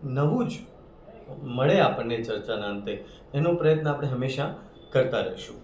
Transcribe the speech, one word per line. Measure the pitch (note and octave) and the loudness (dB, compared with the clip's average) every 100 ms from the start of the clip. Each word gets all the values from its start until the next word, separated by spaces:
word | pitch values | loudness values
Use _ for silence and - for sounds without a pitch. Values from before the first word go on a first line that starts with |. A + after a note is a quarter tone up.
નવું | D3 C3 D3 A#3+ A3 | -4 0 2 2 0
જ | - - - - - - - - - | -4 -14 -20 -20 -20 -20 -20 -16 -14
મળે | C#3 A#2+ C#3 F#3+ | -8 0 4 6
આપણને | C3+ - A#2 A#2 | 4 2 -4 -4
ચર્ચાના | A#2 G#2+ G2+ G#2+ G#2 | -4 -6 -4 -4 -4
અંતે, | G2+ G2+ G#2 - - - | -6 -6 -8 -10 -20 -8
એનો | C#3+ E3 | 0 2
પ્રયત્ન | E3+ D#3 D#3 D3+ | 4 4 4 2
આપણે | C#3 B2+ | -2 -2
હંમેશા | B2+ C3 - D3 - - - - | -2 -2 -2 -6 -6 -16 -20 -2
કરતા | C3 B2+ A2 | 2 2 2
રહીશું. | - - - - | -2 -6 -12 -16